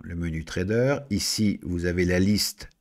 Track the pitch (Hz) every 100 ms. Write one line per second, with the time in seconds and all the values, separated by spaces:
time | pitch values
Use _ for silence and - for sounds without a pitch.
0 | - 87 85 80 78 92 95 113 131 143
1 | - 101 - - 104 - 80 87 87 87
2 | 87 90 95 101 - - - -